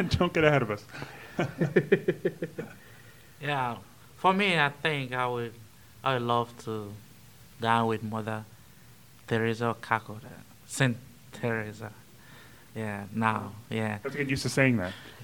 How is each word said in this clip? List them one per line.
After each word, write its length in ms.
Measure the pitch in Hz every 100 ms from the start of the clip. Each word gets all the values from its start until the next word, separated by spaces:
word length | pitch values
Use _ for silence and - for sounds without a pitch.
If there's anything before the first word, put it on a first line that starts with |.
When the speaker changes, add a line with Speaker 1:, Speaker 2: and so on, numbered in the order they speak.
| 180
Speaker 1:
<laughs> 80 | -
don't 160 | 175
get 100 | 175
ahead 180 | 151 143
of 100 | 110
us. 120 | 104 - - - - - -
<laughs> 100 | - - 143 190 - 196 - - 175 - 165 - - - - - - - - -
Speaker 2:
Yeah, 340 | 139 143 123 110 - - - -
for 160 | 180
me, 240 | 190 202 165
I 120 | 143
think 440 | 143 160 147 127
I 140 | 127 123
would, 260 | 120 117 107 110 - - -
I 100 | 131
would 100 | 131
love 340 | 120 120 117 - -
to 260 | 110 104 104 - - - - - -
dine 240 | 113 117 113
with 160 | 110
Mother 440 | 107 110 107 110 110 - - - - - - - -
Teresa 400 | 113 113 113 120
of 140 | 110
Calcutta, 460 | - 113 - 107 - 90 - - -
Saint 320 | - 135 117 - - -
Teresa. 580 | - 120 113 107 104 107 - - - - - - - - 110
Yeah, 280 | 107 101 101
now, 380 | 107 113 107 101 - -
yeah. 300 | 110 110 104
Speaker 1:
Have 100 | 139
to 40 | 139
get 120 | 139
used 140 | 135
to 60 | 123
saying 280 | - 131 117
that. 160 | 90 - - -